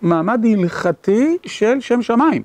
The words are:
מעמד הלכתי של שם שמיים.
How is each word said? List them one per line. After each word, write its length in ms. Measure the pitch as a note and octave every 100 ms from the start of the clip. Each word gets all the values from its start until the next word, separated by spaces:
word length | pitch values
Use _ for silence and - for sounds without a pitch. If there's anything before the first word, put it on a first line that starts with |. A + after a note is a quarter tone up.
מעמד 440 | F3+ E3 F3 A#3+ A3+
הלכתי 920 | G#3 F3 - F3+ - - G#3 D4 F4 -
של 340 | - G#3+ C4+
שם 220 | - A#3+
שמיים. 400 | A#3+ A#3 D#4 F#3+